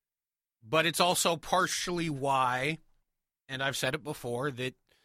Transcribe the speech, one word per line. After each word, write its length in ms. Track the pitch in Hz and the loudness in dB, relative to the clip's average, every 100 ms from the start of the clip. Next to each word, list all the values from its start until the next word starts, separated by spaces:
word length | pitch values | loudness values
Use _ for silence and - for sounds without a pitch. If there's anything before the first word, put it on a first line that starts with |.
| _ _ _ _ _ _ | _ _ _ _ _ _
but 240 | 110 156 160 | -2 0 2
it's 140 | 156 | 4
also 360 | 180 175 185 170 | 4 4 2 0
partially 760 | - 180 175 - - 175 170 | 2 2 2 0 -2 -2 -2
why, 680 | 139 139 135 127 127 139 160 _ _ _ _ _ _ - | -2 2 2 2 0 -2 -4 _ _ _ _ _ _ -12
and 140 | 131 | -4
I've 140 | 139 127 | -4 -2
said 180 | 131 147 | -2 -2
it 80 | |
before, 480 | 123 147 123 120 143 | -6 -8 -6 -4 -4
that 240 | 123 127 - _ _ | -4 -6 -8 _ _